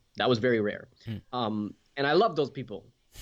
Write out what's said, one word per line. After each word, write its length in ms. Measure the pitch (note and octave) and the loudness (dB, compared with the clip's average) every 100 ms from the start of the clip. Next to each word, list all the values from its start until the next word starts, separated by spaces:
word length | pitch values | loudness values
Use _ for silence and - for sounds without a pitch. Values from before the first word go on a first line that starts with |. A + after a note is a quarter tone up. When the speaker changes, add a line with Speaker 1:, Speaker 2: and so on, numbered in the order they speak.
| _ - | _ -2
Speaker 1:
That 100 | A2 | 2
was 100 | B2 | 4
very 200 | B2 A#2 | 4 2
rare. 300 | G#2 - - _ - | 2 -4 -10 _ -12
Speaker 2:
Hmm. 100 | G#2 - | -12 -8
Speaker 1:
Um, 400 | B2 A2 G#2+ G#2 - _ - | -4 -2 -2 -4 -8 _ -4
and 100 | C#3 | 2
I 80 | |
love 220 | D#3+ G#3+ D#3 | 4 4 2
those 160 | C#3 | -4
people 340 | C3+ B2+ F#2+ - _ _ - | -4 -10 -12 -16 _ _ -18